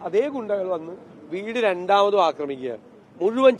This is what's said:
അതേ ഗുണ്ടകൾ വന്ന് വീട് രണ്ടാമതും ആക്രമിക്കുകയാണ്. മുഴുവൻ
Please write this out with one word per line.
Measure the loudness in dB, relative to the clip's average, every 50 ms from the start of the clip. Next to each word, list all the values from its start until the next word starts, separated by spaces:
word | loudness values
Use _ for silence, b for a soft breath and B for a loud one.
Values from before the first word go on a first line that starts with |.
അതേ | -8 -2 0 0 0
ഗുണ്ടകൾ | 0 -4 -6 -6 -4 -4 -4 -2
വന്ന് | -4 -4 -6 -6 -12 -16 -18 -20 -20 -20 -20 -16 -12 -10
വീട് | -10 -8 -4 -2 0 0 0
രണ്ടാമതും | 0 0 0 2 4 4 4 4 4 4 2
ആക്രമിക്കുകയാണ്. | 2 0 -2 -8 -8 -8 -8 -8 -8 -8 -10 -14 -20 -20 -20 -20 _ -8 -2
മുഴുവൻ | -2 -2 2 4 4 4 4